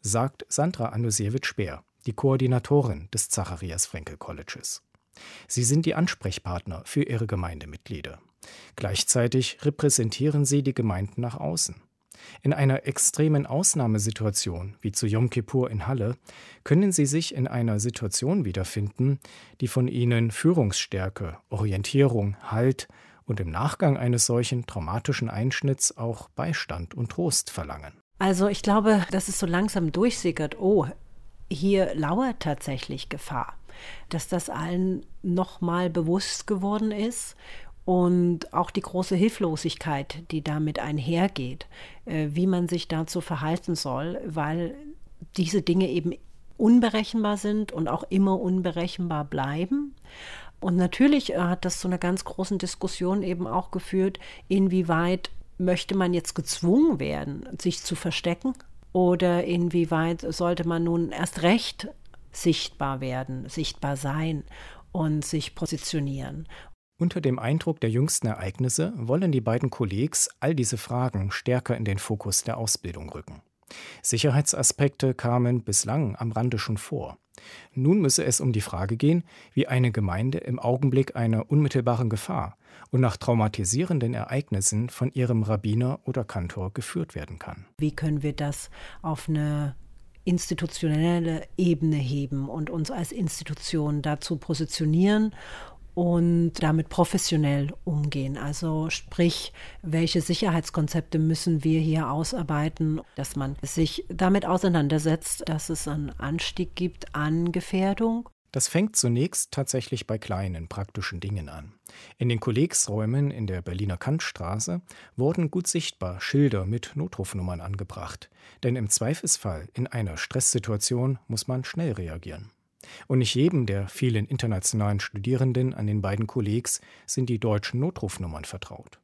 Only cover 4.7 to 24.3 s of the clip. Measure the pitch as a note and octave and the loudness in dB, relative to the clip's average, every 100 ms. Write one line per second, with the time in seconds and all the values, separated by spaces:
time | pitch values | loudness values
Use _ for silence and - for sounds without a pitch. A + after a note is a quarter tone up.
4.7 | - _ _ _ - - - - - A#2+ | -10 _ _ _ -20 -20 -20 -6 0 4
5.7 | D3 D#3+ - F3+ - F#2+ F#2 G2 F2 - | 4 4 2 0 0 -4 -4 -4 -6 -6
6.7 | D#2+ - - C#3 A#2 A2+ G2 F2 D2+ D2 | -10 -4 -2 0 0 0 -2 -2 -6 -12
7.7 | D2+ - E2+ - - _ _ - - - | -14 -10 -10 -10 -14 _ _ -20 -20 -20
8.7 | - G2+ F#2+ - B2+ A#2+ C3 B2 - D3 | -6 -4 -2 2 2 4 2 0 0 -2
9.7 | C#3+ D3 C3+ A2 - C#3+ D3 C#3 C#3+ C3+ | 2 2 4 2 0 0 2 4 2 2
10.7 | B2+ A2+ F2+ G2 - A#2+ B2+ D3 E3 - | 0 0 0 -4 -4 -6 -4 -4 -2 -2
11.7 | - _ _ _ - - - C3+ C#3+ C#3 | -4 _ _ _ -20 -20 -4 0 4 4
12.7 | C3+ - C3+ - - D#3 D3+ C#3+ C#3 F#3+ | 4 0 0 0 4 4 4 2 0 2
13.7 | - A#2+ A2 G#2 G#2+ G#2+ F#2+ - E2+ F#2+ | 2 2 2 0 0 -2 0 -2 -4 -8
14.7 | G#2 G#2+ G2 A2 A2 A#2+ - G#2+ C3+ B2 | -6 -4 -2 0 2 2 0 0 0 0
15.7 | A2 F#2 C3+ G#2 B2+ - - - - - | -2 -2 0 -2 -4 -10 -20 -20 -18 2
16.7 | D3 G3+ F3+ C#3+ D3+ E3 - B2 B2 A#2 | 4 6 4 4 2 -2 -2 -2 2 2
17.7 | G#2 A2+ - A2 - B2+ G3 A2+ F#2 F#2 | 2 0 -2 -4 -2 0 0 0 -2 -2
18.7 | - G2+ - C3 C#3 - - - _ B2 | -2 -4 2 2 2 -4 -20 -20 _ -2
19.7 | - B2 B2 A#2+ A#2 A#2 - D#3+ F3 A2 | 2 2 2 4 4 2 2 4 4 4
20.7 | - - G2 F#2 - F2+ E2 _ G#2+ G#2+ | 0 -4 -4 -4 -4 -10 -10 _ -2 0
21.7 | G2 G2+ C#3 C#3 A#2 G2+ G2 - G#2+ B2+ | 0 0 4 6 4 0 -2 -4 2 2
22.7 | C3 - - - - - G2+ F2 E2 C3+ | 2 -6 -16 -20 -20 -6 -4 -2 -2 -2
23.7 | - E3 C#3 B2 A#2+ - | 2 2 2 2 2 2